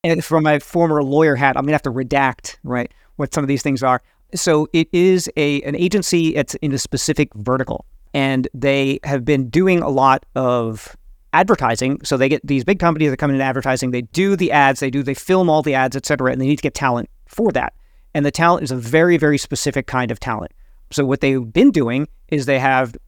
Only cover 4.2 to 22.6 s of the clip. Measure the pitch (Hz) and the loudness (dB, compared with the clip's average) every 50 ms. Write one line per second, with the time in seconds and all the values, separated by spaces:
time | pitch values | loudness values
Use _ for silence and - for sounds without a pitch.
4.2 | _ _ - 180 - 180 156 151 156 - - 165 165 _ - 175 180 190 185 180 | _ _ -10 -4 0 2 2 2 0 0 0 0 0 _ 0 2 4 4 4 2
5.2 | 165 - - 160 147 147 143 143 - 139 147 165 175 180 202 202 175 - - 170 | 0 -4 -4 -2 0 0 0 -2 -4 -6 -4 -2 0 0 0 0 0 0 0 2
6.2 | 165 160 - 151 139 - - - - 147 139 131 - - - 127 - - 147 - | 2 0 0 -2 -4 -4 -6 -6 -4 -4 -4 -4 -6 -6 -6 -4 -2 -2 0 0
7.2 | 147 - - 107 101 123 127 131 131 - - - - - - - - - - 143 | -2 -2 -4 -10 -4 -2 -2 -2 -2 -4 -6 -10 -10 -14 -20 -20 -20 -6 -4 -2
8.2 | 135 135 135 131 127 - - 120 127 139 139 139 139 135 139 - - 143 139 135 | -2 0 0 -2 -2 -4 -6 -2 0 2 2 2 2 0 -2 -4 -4 -4 -4 -2
9.2 | 117 135 147 135 131 117 110 165 185 190 180 170 - - 135 131 131 135 131 131 | 0 0 0 0 0 0 0 2 4 4 2 2 0 0 0 2 4 4 4 2
10.2 | - - - 131 131 123 123 120 117 113 110 107 - - - - _ - - _ | -2 -8 -6 -2 0 0 0 0 -2 -4 -6 -10 -14 -20 -20 -20 _ -20 -20 _
11.2 | _ _ - 156 190 196 - - 139 117 117 - 127 131 139 - - - 143 127 | _ _ 2 2 4 4 2 2 2 -2 -2 0 -2 -2 -4 -4 -4 -2 0 2
12.2 | 135 135 151 139 - 135 143 135 120 - 202 185 175 170 160 156 156 147 131 - | 2 2 2 -2 -2 -2 -2 -2 0 0 0 2 2 0 2 2 0 0 0 0
13.2 | 156 143 139 135 135 131 127 135 - 135 131 127 135 127 123 123 120 - - 175 | 0 0 0 0 0 0 -2 -2 -2 -2 -2 -2 -2 -4 -4 -4 -6 -4 -2 0
14.2 | 190 196 196 170 180 - - 147 139 135 135 - 143 135 123 143 135 139 135 - | 0 2 2 0 0 2 4 4 4 4 4 0 -4 -4 -4 -4 -4 -4 -6 -8
15.2 | - - 185 185 185 170 156 156 - 156 135 131 131 131 131 135 - - 151 139 | -2 0 2 2 4 4 2 2 0 0 0 0 0 0 -2 -6 -2 -2 -2 0
16.2 | 131 127 127 131 131 135 147 143 - 143 - - - 131 120 120 113 - - _ | 0 -2 0 0 0 0 0 0 -2 -6 -4 -2 -2 0 0 -2 -4 -8 -14 _
17.2 | - - - - 226 208 - 127 - - _ - - _ _ - _ _ _ 160 | -20 -14 -6 -2 -2 0 0 -2 -4 -4 _ -14 -20 _ _ -20 _ _ _ -2
18.2 | 143 147 - - 165 170 175 - 156 127 131 127 113 117 139 160 165 180 175 165 | -2 -2 0 2 2 2 2 2 -2 -6 -6 -6 -4 0 2 4 4 4 4 4
19.2 | 156 147 147 135 - - 143 - - 147 135 143 127 - - 131 123 110 - - | 4 2 0 0 -2 -6 -8 -4 -4 -4 -4 -4 -6 -4 -4 -4 -2 -2 -6 -6
20.2 | - 127 113 104 87 - _ - - _ - - - - - 147 139 127 139 139 | -6 -6 -6 -6 -6 -12 _ -20 -20 _ -20 -20 -20 -6 -2 -2 0 0 0 0
21.2 | - 139 135 131 120 113 - 170 247 285 208 165 127 117 120 135 151 - - - | 0 0 0 0 -4 -2 2 4 4 6 4 4 0 0 0 -2 -4 -6 -8 -20
22.2 | - _ 160 147 127 135 139 131 | -8 _ -4 -4 0 0 0 2